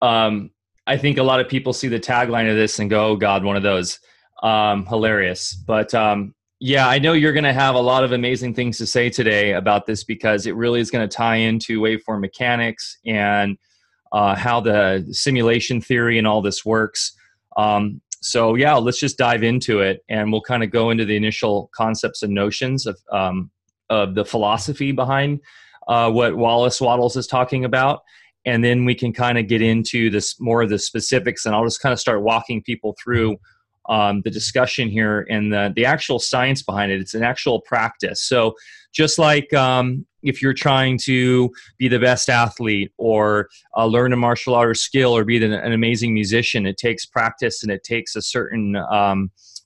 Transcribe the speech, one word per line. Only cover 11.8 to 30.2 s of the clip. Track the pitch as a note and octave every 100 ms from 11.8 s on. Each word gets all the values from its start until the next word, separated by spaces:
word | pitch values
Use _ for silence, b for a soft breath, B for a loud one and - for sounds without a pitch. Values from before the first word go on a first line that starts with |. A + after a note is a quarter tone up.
waveform | A2 A2 - G#2+
mechanics | G2 - B2 A#2+ A#2 A2 - - A#2
and, | G#2+ G2+ G2+ G2+ G2 _ _ _ _ -
uh, | G#2 G2+ G2
how | B2 A#2
the | A2 G#2 F#2+ F#2+ D2
simulation | - C#3+ C3 A#2 A#2 - A#2+
theory | - A#2+ A#2 A2+
and | A2
all | G#2+
this | G2+ F#2
works. | G#2+ A2 A2 - - b b b _ -
Um, | G#2+ G#2 G#2 C3+ - -
so | - A#2+ A2+ A#2+
yeah, | C#3+
let's | C#3 A#2 -
just | C#3 -
dive | B2 A2+
into | A#2 B2 - G#2
it, | F#2+ F#2+ -
and | A2 G#2+
we'll | G#2+
kinda | - A#2+ G#2+
go | A#2 A2+
into | A2+ G#2
the | G#2
initial | G#2+ - A2 G2+ -
concepts | - A2+ A2 A2+ -
and | G#2+
notions | G2+ G#2 - B2+ C3 A2+
of, | F#2+ -
um, | G2+ F#2 F#2 F2+ _ _ _ -
of | A2 G2
the | G2 G2+
philosophy | A#2 G#2 A2 - C#3 C#3
behind, | C3 B2+ C3+ C#3+ D3 B B B B -
uh, | A#2 A#2
what | A2+ A#2 F2+
Wallace | A#2 A#2+ B2 -
Wattles | B2+ B2 A#2+ C3
is | -
talking | B2+ B2+ C3
about, | B2+ C3 C3+ D3 b b b _ B2+
and | A#2
then | A#2+ B2
we | B2
can | A#2 B2
kinda | A2 A#2+ A#2+
get | G#2+ A2+
into | A2+ A2+ A2 A#2+ A2+
this, | G2+